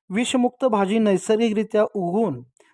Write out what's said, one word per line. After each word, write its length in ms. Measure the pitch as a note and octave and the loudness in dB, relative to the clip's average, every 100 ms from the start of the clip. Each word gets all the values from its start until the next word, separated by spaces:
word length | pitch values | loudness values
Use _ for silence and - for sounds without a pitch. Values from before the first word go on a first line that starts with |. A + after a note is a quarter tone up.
| - | -8
विषमुक्त 540 | F#3+ B3 C4 A#3+ - | -4 -2 0 0 0
भाजी 340 | C4 G#3+ F#3+ A3 | 0 2 2 2
नैसर्गिकरित्या 840 | G#3+ F#3 - A3 A#3 G#3+ G#3+ G#3+ | 2 0 0 0 0 0 -2 0
उगवून 600 | A3 G#3 F3 F#3+ G#3+ B2+ B2+ _ _ | 0 -2 -2 -2 -2 -4 -12 _ _